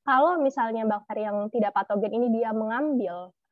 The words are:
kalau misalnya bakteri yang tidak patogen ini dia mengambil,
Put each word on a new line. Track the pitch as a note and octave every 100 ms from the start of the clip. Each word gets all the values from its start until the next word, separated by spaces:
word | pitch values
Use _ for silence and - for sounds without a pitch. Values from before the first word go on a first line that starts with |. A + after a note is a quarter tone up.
| -
kalau | C4 D#4 F4
misalnya | C4+ C4+ A3+ A3+ A3
bakteri | G#3 - G#3+ G#3+
yang | G#3 G#3
tidak | A#3+ G#3
patogen | G3 G3 G3+ G#3
ini | A3 A#3+
dia | A3+ A#3
mengambil, | A3 A3 A#3 D4+ C4 G3 F3 F3+ _ _